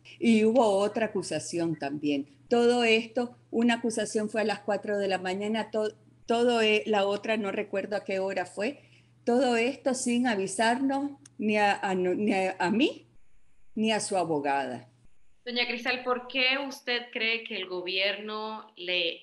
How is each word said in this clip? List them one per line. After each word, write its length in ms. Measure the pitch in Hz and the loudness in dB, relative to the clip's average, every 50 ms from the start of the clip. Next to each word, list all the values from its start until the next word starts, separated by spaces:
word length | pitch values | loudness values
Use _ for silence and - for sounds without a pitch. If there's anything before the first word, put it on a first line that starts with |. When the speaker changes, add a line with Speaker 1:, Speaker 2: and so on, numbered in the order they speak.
| - - - - | -20 -20 -8 0
Speaker 1:
y 260 | - 240 226 214 214 | 4 4 6 6 6
hubo 220 | 220 226 262 233 | 6 6 6 6
otra 400 | 208 190 196 202 208 - 240 220 | 6 4 4 2 0 0 0 -2
acusación 720 | 208 - 190 165 - 160 151 - - - 170 165 170 156 - | -2 -2 -4 -4 -4 -6 -6 -6 -4 -4 -2 -2 -2 -2 -4
también. 480 | 143 139 147 147 147 147 143 139 139 - - _ _ - | -6 -6 -6 -4 -2 -2 0 -2 -4 -8 -14 _ _ 0
Todo 360 | 240 240 240 240 247 247 240 | 2 4 4 4 4 4 4
esto, 520 | 226 220 226 226 - - 254 240 240 - - _ _ | 4 4 2 2 -2 -4 -4 -4 -4 -6 -14 _ _
una 240 | - 226 233 240 233 | -2 2 2 2 2
acusación 560 | 240 247 226 220 226 208 208 - 214 214 208 | 2 0 -2 -2 -2 -4 -2 -2 -4 -4 -2
fue 100 | - 220 | -2 -2
a 40 | 208 | 0
las 160 | 214 202 202 | 0 -2 -2
cuatro 380 | - 214 202 196 - 214 208 202 | -2 -4 -4 -2 -2 -4 -2 -2
de 100 | 202 190 | 0 0
la 100 | 185 180 | -2 -2
mañana, 520 | 185 185 185 196 208 208 220 220 208 - | -2 -4 -4 -2 -2 -2 -2 -2 -4 -2
to-, 240 | - 220 214 214 - - _ - - _ - | -2 -2 -2 -4 -6 -10 _ -20 -20 _ -4
todo 360 | - 233 233 240 247 240 226 | 0 2 2 4 4 4 4
e-, 200 | 220 214 214 214 214 | 4 4 4 2 2
la 200 | 220 208 202 196 | 2 2 2 2
otra 300 | 202 202 202 - 226 220 | 2 0 -2 -2 -2 -2
no 160 | 226 202 190 | -2 -2 -2
recuerdo 440 | 185 214 202 208 202 196 190 196 208 | -4 -4 -4 -4 -4 -4 -4 -2 -4
a 80 | 196 - | -6 -4
qué 140 | - 190 190 | -4 -4 -2
hora 280 | 190 196 196 190 180 | -2 -2 -2 -4 -6
fue. 340 | - - 190 208 262 294 - - _ - _ _ _ _ _ _ | -6 -6 -4 -4 -4 -4 -8 -14 _ -20 _ _ _ _ _ _
Todo 320 | 240 240 254 277 247 240 | 2 2 4 4 4 4
esto 360 | 226 233 254 277 - - 277 | 2 2 0 -2 -2 -2 -2
sin 340 | 247 240 - 247 240 240 247 | -2 0 0 0 0 2 2
avisarnos 840 | 247 214 196 190 190 - - 220 226 247 262 277 269 269 277 285 285 285 - - - _ | 2 0 0 -2 -2 0 2 2 2 2 2 0 0 0 0 -2 -6 -8 -12 -20 -18 _
ni 220 | - 208 214 214 208 | -4 0 2 2 4
a, 200 | 208 202 196 - | 4 4 2 0
a 160 | - 196 190 | -2 -2 0
no-, 200 | 185 185 180 180 | 0 0 0 0
ni 180 | 202 214 214 | 0 0 2
a, 240 | 202 190 190 185 - - | 2 2 2 0 0 -2
a 120 | 185 175 | 0 0
mí 360 | 202 220 302 453 - - - _ - - - - - - - - - - - - - | 2 2 2 2 0 -4 -14 _ -20 -20 -20 -20 -20 -20 -20 -20 -20 -20 -20 -10 -4
ni 180 | 214 220 220 | -2 0 0
a 80 | 220 202 | 0 0
su 160 | - - 202 | -2 -2 0
abogada. 720 | 185 170 165 156 143 139 143 139 139 131 127 123 123 - - _ _ - - - - - - - _ - | 0 0 0 0 0 0 0 0 0 -2 -4 -6 -10 -12 -18 _ _ -20 -20 -20 -20 -20 -20 -20 _ -12
Speaker 2:
Doña 220 | 247 240 240 240 | -6 -2 -2 -2
Cristal, 360 | 233 240 233 240 262 247 254 | -2 -4 -4 -4 -4 -4 -2
¿por 260 | 247 254 247 240 240 - | -2 -2 -2 -4 -4 -4
qué 300 | - 269 254 254 269 285 285 | -2 0 2 2 2 0 -2
usted 360 | 269 262 - - 254 240 233 240 - | -6 -10 -8 -6 -4 -4 -4 -4 -6
cree 320 | - 240 220 226 226 226 226 | -6 -4 -2 -2 -2 -4 -6
que 120 | - 220 | -8 -8
el 100 | 190 185 | -8 -8
gobierno 1000 | 185 180 180 175 180 190 190 196 202 196 208 214 214 214 214 214 220 220 214 - - _ | -8 -8 -8 -6 -4 -2 0 0 0 -2 -4 -6 -8 -8 -8 -8 -8 -10 -12 -14 -18 _
le 440 | - 175 180 180 180 170 165 - - | -12 -6 -4 -2 -2 -2 -2 -4 -8